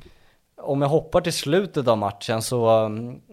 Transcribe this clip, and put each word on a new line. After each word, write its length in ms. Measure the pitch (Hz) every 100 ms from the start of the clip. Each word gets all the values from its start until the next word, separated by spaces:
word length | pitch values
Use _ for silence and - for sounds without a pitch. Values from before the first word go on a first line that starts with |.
| - - _ _ _ -
om 260 | - 139
jag 60 | 143
hoppar 320 | 156 156 175
till 120 | 170
slutet 560 | 160 143 175 190 151 123
av 100 | 110
matchen 440 | 101 101 - 113
så, 260 | 107 123 113
mm, 520 | 113 110 107 120 135 -